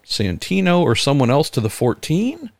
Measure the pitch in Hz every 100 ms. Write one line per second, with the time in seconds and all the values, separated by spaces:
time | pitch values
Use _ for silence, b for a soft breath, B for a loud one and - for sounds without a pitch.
0 | - - 98 82 - 190 190 175 151 113
1 | - 139 120 135 156 - 107 - 123 -
2 | - 160 233 330 277 _